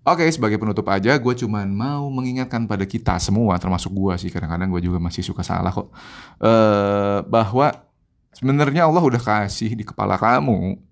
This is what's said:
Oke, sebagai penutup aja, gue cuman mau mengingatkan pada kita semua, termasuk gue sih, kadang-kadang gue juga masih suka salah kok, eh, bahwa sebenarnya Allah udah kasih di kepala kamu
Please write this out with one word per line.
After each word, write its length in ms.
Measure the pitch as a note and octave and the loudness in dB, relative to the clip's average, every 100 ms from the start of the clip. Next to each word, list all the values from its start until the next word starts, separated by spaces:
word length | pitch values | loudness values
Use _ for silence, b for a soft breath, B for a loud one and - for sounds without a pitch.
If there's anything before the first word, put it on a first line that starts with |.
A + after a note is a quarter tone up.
Oke, 240 | - E3+ E3 | 0 2 2
sebagai 240 | D#3 A2+ G#2 | 2 0 0
penutup 320 | G#2+ G2+ G2+ | -2 -2 0
aja, 240 | G2 G2+ C#3+ | 0 2 2
gue 140 | B2 B2 | 2 -2
cuman 240 | A#2+ G#2+ G2 | -2 -4 -4
mau 380 | G2 B2+ C#3+ C#3+ | -4 -4 -4 -4
mengingatkan 560 | C3 B2+ B2+ B2+ A#2 | -4 -4 -4 -4 -4
pada 240 | A2+ G#2 F#2+ | -2 -2 -2
kita 320 | A2+ A2 F2 | -4 -2 -2
semua, 400 | - G#2 A#2 F2+ | 0 2 2 2
termasuk 320 | F#2 F2+ - | 0 -2 -4
gue 220 | F#2+ F#2+ F2 | -2 -2 -2
sih, 160 | F2+ | -4
kadang-kadang 400 | F2 D#2+ E2+ F#2+ | -6 -6 -4 -2
gue 100 | F2+ | -2
juga 140 | F2 F2+ | -2 -2
masih 240 | F2 - | -4 -4
suka 240 | - - | -6 -6
salah 260 | - F2 F2+ | -4 -2 -2
kok, 220 | G2 - B B B B B | -4 -8 B B B B B
eh, 800 | A2 A2+ G#2+ G2+ G2+ G2+ G2+ G2+ - | 2 4 6 4 2 0 0 -2 0
bahwa 400 | A2+ A2 A#2+ C#3+ - _ _ _ _ _ | 0 2 2 0 -2 _ _ _ _ _
sebenarnya 560 | - B2+ C#3 D3 D3 E3 | -6 0 2 2 4 4
Allah 160 | E3 | 4
udah 160 | D#3 A#2+ | 4 2
kasih 560 | A#2 G#2+ G2+ - A2 A2 | 0 0 0 -4 -4 -4
di 80 | |
kepala 320 | G#2 - G2 F#2+ | -10 -4 -2 2
kamu 640 | G#2+ - D3 G2 F#2 F#2+ _ | 2 2 2 0 0 -6 _